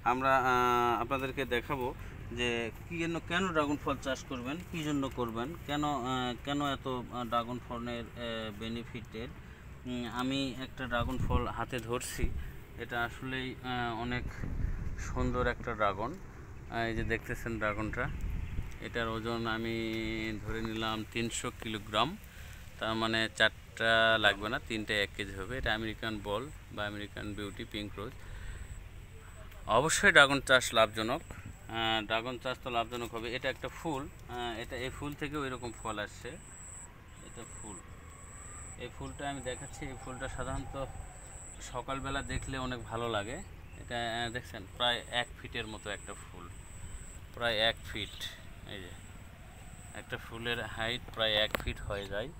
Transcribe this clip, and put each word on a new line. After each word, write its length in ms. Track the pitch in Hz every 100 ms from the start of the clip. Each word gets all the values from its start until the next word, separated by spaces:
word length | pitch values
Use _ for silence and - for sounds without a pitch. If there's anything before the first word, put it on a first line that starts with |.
আমরা, 340 | 120 127 135 135
আহ, 600 | 127 123 123 123 120 110
আপনাদেরকে 440 | 120 135 131 127
দেখাবো 500 | 123 120 113 143 123 147 - - -
যে 380 | 120 120 117 113 - -
কি 100 | 170
জন্য, 220 | 165 165 -
কেন 200 | 170 190
dragon 280 | 160 147 147
fall 120 | 156 131
চাষ 220 | 139 131 -
করবেন, 280 | 131 120 160 180
কি 120 | 170
জন্য 240 | 151 143 135
করবেন, 460 | 127 120 113 127 170 -
কেন, 180 | 147
আহ, 500 | 151 143 127 127 127 120
কেন 220 | - 143 143
এত, 220 | 135 135
আহ, 360 | 127 113 120
dragon 340 | 120 117 117 123 -
ফলের, 320 | 120 120 117
আহ, 520 | 113 120 120 113 110 104
বেনিফিটের। 680 | 113 117 117 120 107 110 131 - - - - - 127
উম, 240 | 123 117
আমি 420 | 117 131 135 135 117
একটা 240 | 131 - 127
dragon 320 | 120 120 127
fall 280 | - 123 117
হাতে 320 | 104 117 127
ধরছি, 520 | 113 123 - - - - - - - -
এটা 260 | 117 120
আসলেই, 500 | 120 - 131 131 127 117
আহ, 380 | 127 123 120 113
অনেক 240 | 120 123 - - - - - - - -
সুন্দর 480 | - 127 127 123 123
একটা 280 | 117 -
dragon। 400 | 110 104 95 117
আহ, 640 | 190 - - - - - 117
এই 180 | 113 113
যে 80 |
দেখতেছেন 540 | 110 110 - 120 120 113
ড্রাগনটা, 500 | 107 104 107 117 135 - - - - - - -
এটার 280 | 113 117 113
ওজন 380 | 113 113 117 113
আমি 460 | 113 113 113 113 113 113 110 113 104 104
ধরে 160 | 113
নিলাম 420 | 113 110 110 110 104
তিনশো 380 | 117 117 - 123 -
কিলোগ্রাম, 560 | 113 107 107 107 131 214 - - - - - -
তার 160 | 110
মানে 340 | 113 113 113 110 -
চারটা 840 | 110 - - - 113 113 113 110
লাগবে 280 | 104 98 107
না, 100 | 135 -
তিনটে 340 | 110 107 107
এক 60 | 98 -
কেজি 180 | 98
হবে। 240 | 98 95 127
এটা 160 | 120
আমেরিকান 460 | 110 113 107 113 107
বল 240 | 104 104 139 - -
বা 140 | 98 104
আমেরিকান 480 | 104 104 104 107
বিউটি, 300 | 101 101 98
পিঙ্ক 280 | 113 107 104 101
রোজ। 160 | 110 - - - - - - - - - - - - - - - -
অবশ্যই 460 | 110 151 - 202
ড্রাগন 280 | 160 139 139
চাষ 340 | - 131 -
লাভজনক। 480 | 117 110 101 110 143 - - - - -
আহ, 380 | 113 113 113 104
ড্রাগন 320 | 113 120 120
চাষ 140 | 131 127
তো 60 | 131
লাভজনক 440 | 120 117 120 117
হবে। 200 | 113 113
এটা 140 | 123 131
একটা 200 | 127 127
ফুল, 340 | - 170 135
আহ, 580 | 147 - - 123 120 110
এটা, 160 | 120 127
এই 140 | 127
ফুল 240 | - 147
থেকে 220 | 147 147 151
ওই 140 | 135
রকম 220 | 127 123 -
ফল 160 | 113 104
আসছে। 300 | 101 - 120
এটা 1120 | 160 - - - - - - - - - -
ফুল, 340 | 113 - 110 95 - - - - - - - - - -
এই 60 | 123 -
ফুলটা 320 | 135 131 143
আমি 100 | 139
দেখাচ্ছি। 460 | 123 123 139 - 147
এই 80 | 123
ফুলটা 240 | - 123 127
সাধারণত 580 | 131 127 135 - 139 131 - - - - - - - -
সকালবেলা 500 | 123 120 135 135 139
দেখলে 360 | 123 131 - 135
অনেক 240 | 127 123
ভালো 240 | 110 113 117
লাগে। 280 | 107 101 147 202 - - -
এটা, 460 | - 120 117 117
আহ, 80 | 117
দেখছেন, 300 | 120 - 113 92 -
প্রায় 280 | 123 120 -
এক 160 | 120 120 -
ফিটের 240 | 120 123 110
মতো 240 | 104 107
একটা 240 | 98 -
ফুল, 340 | 101 - 92 87 - - - - - - - -
প্রায় 220 | - 117 107
এক 200 | 113 113 -
ফিট। 320 | 113 98 - - - - - -
এই 80 | 101
যে 100 | 90 90 - - - - - - - - -
একটা 220 | 107 - 120
ফুলের 460 | - 113 117 117
হাইট 380 | 107 - 113 120 -
প্রায় 180 | 110 110
এক 260 | 107 107 -
ফিট 160 | - 120
হয়ে 260 | - 101 98
যায় 220 | 101 127